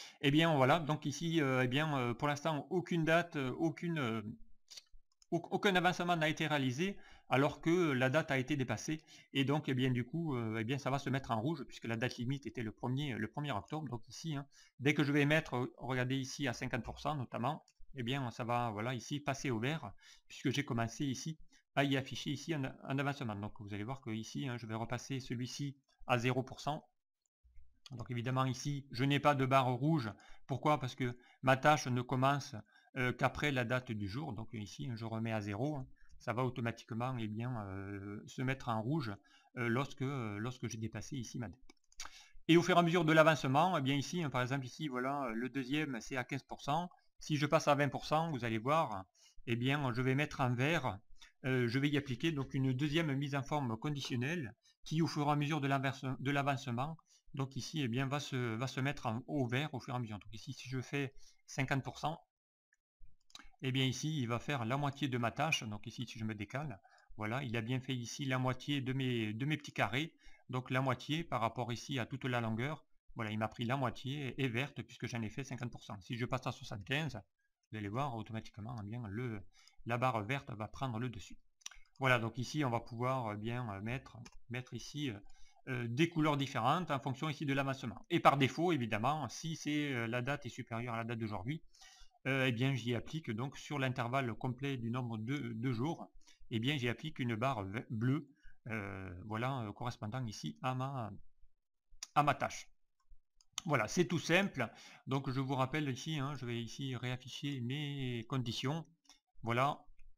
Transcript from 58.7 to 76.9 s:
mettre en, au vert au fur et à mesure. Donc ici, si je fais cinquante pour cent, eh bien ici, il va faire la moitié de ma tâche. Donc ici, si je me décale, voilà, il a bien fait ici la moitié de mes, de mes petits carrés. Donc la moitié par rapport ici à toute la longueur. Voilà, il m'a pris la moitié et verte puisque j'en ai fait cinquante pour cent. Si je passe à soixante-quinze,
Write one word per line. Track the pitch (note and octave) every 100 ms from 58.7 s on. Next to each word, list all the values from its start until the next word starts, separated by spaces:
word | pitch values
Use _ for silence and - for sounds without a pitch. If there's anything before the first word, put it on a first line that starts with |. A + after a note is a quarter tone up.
| -
mettre | C3+ D3 B2
en, | A2 -
au | D3+ B2
vert | B2 D3+
au | B2+
fur | -
et | B2
à |
mesure. | A2+ G#2
Donc | -
ici, | A2 -
si | B2+ B2+
je | C3
fais | A#2+ C#3+ C3+ - - - -
cinquante | - C3 C3+
pour | B2+ -
cent, | D3 E3 - _ _ _ _ _ _ _ - - _ - - -
eh | C3
bien | C3 C3
ici, | B2+ D3+ D#3
il | A2+
va | A#2
faire | - C#3+ A2+
la | C#3
moitié | C#3+ C3+ C#3+
de | B2
ma | A#2
tâche. | - D#3 C3+
Donc | A2+ G#2 -
ici, | - A#2+
si | A2+
je | A2
me | G#2
décale, | G#2 C3 D3+ G2 - - - G#2
voilà, | G#2+ B2
il | C#3 A#2
a |
bien | A2 C3
fait | C3 B2+
ici | A#2 - C3+
la | B2+
moitié | B2+ B2+ - C#3+
de | -
mes, | C3 C3 A#2+ G#2+
de | G#2+ C#3
mes | D3+
petits | -
carrés. | - A2 A#2+ E3 - - - -
Donc | B2 B2+
la | C3
moitié | C3+ B2 - D3+
par | E3+ B2
rapport | A2 - A#2
ici | A#2 - C3+
à | G#2+
toute | C3 C3
la | B2
longueur. | A#2 A2 C3+ D#3 _ _ - -
Voilà, | G#2+
il | G#2+
m'a | A2
pris | - A#2
la | C#3
moitié | B2 - B2+ D3 C3 -
et | C3+
verte | A2+ C#3+ -
puisque | - - A#2+
j'en | A#2+
ai | G#2+
fait | -
cinquante | C3 B2 A#2
pour | -
cent. | - G#2
Si | - A#2
je | B2
passe | C3 C3
à |
soixante-quinze, | - - A2+ -